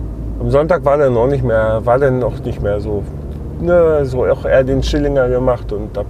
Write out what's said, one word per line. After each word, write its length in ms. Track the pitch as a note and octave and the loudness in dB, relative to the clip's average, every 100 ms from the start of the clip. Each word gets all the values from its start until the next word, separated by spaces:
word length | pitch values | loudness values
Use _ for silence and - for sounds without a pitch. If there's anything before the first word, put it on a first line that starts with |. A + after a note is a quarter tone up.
| - - - - | -8 -8 -8 -6
am 100 | A#2+ | 0
Sonntag 340 | C#3 D#3+ E3+ | 2 2 0
war 140 | C3+ D3 | 2 2
dann 180 | C#3 A#2+ | 2 2
auch 100 | B2+ | 2
nicht 180 | C#3 | 0
mehr, 400 | B2 A2+ A2 A2 | 0 2 2 0
war 140 | A#2 B2+ | 2 2
dann 240 | C#3 B2+ | 2 2
auch 160 | A2 - | -2 -4
nicht 220 | B2 G2 | -6 -4
mehr 180 | G2+ G#2 | -2 -2
so, 220 | G#2+ G#2 F#2+ - - - - - | -2 -4 -6 -10 -10 -10 -10 -6
ne, 440 | E3+ F3 D#3+ D3+ | 2 4 4 4
so 200 | C3+ B2+ | 0 0
auch 200 | G2 C3+ | 0 0
eher 180 | - C3 | 2 2
den 200 | C3 C3+ | 4 0
Chillinger 460 | B2 D#3 C#3+ C#3 B2+ | 0 0 0 2 2
gemacht 440 | B2+ B2+ A#2+ - | 2 0 0 -4
und 260 | G#2 G#2 | -8 -6
ab 80 | G2+ | -8